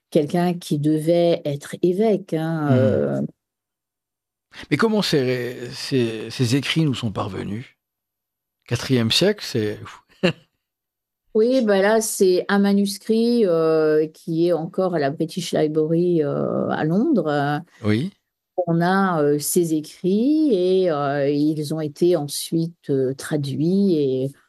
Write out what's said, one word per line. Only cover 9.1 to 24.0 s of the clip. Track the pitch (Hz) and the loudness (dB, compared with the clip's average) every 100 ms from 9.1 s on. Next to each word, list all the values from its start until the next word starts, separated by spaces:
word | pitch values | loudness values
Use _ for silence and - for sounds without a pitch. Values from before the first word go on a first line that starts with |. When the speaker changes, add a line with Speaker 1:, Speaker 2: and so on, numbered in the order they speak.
Speaker 2:
siècle, | - 185 208 | 2 2 0
c'est | - 117 107 110 104 - _ - 175 - _ _ _ _ _ _ _ _ _ | -4 -4 -4 -6 -14 -20 _ -4 -2 -2 _ _ _ _ _ _ _ _ _
Speaker 1:
Oui, | 220 233 262 | 0 2 2
bah | 214 196 | 2 4
là, | 202 226 | 4 2
c'est | 220 - 190 180 - | 0 2 2 2 2
un | 202 | 2
manuscrit, | 202 202 202 202 - 220 233 240 190 | 4 2 0 -4 -2 0 2 2 2
euh, | 165 160 160 156 156 160 | 2 2 4 4 2 0
qui | - - 160 175 | -6 -6 0 0
est | |
encore | 160 165 - 185 | 0 -2 -2 0
à | 170 | 0
la | 139 | -2
British | 160 160 185 - | -2 -4 -4 -4
Library, | 156 156 156 156 165 180 170 | 0 0 0 0 0 2 0
euh, | 143 143 139 62 120 | 0 -2 -2 -2 -2
à | 135 | -2
Londres. | 156 190 330 226 151 147 143 147 - - | 0 0 2 0 0 0 0 -4 -8 -8
Speaker 2:
Oui. | 107 107 185 _ _ _ _ - 175 | -2 0 -2 _ _ _ _ -6 -2
Speaker 1:
On | 165 | 0
a, | 175 196 190 165 | 2 2 2 2
euh, | 147 147 | 2 0
ces | 143 185 170 | 0 0 0
écrits | 156 151 - 180 208 262 311 302 | -2 -4 -6 -2 0 2 2 2
et, | 185 180 190 180 | 2 2 2 2
euh, | 143 143 143 139 | 0 0 0 0
ils | 147 151 156 147 | 2 0 -2 -4
ont | 160 | -4
été | 151 - 175 165 | -6 0 2 2
ensuite, | 143 - - 165 165 - - | -2 -8 -4 -4 -4 -8 -4
euh, | 135 131 | -2 -2
traduits | 135 - 151 139 131 160 196 202 | -4 -6 -4 -4 -2 0 2 2
et | 156 | 2